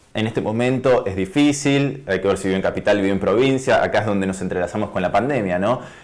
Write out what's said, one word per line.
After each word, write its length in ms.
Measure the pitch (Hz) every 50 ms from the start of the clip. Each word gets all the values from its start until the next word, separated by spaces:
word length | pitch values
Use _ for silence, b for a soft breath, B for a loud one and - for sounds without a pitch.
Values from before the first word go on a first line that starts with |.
| B B -
en 140 | 107 107
este 120 | 110 110 -
momento 680 | 78 101 110 113 123 127 131 123 - 135 123 110 -
es 80 | 98 92
difícil, 880 | 98 92 - - 147 147 147 143 143 - 139 139 135 139 139 - - -
hay 160 | 98 95 92
que 60 | 92
ver 100 | 98 95
si 60 | 95 -
vive 140 | 95 95
en 40 | 95
capital, 360 | 92 90 - 95 92 104 104
vive 120 | 101 95 98
en 100 | 98 92
provincia, 640 | 98 95 98 113 135 135 135 131 - 131 113 - 92
acá 180 | 92 101 107
es 40 | 110
donde 220 | 110 101 98 95
nos 120 | 95 92 -
entrelazamos 500 | 92 90 90 90 90 87 - 107 107 104
con 100 | - 98
la 100 | 90 87
pandemia, 460 | - 101 117 139 147 123 101 92 90
¿no? 240 | 90 95 110 127 135 B B B B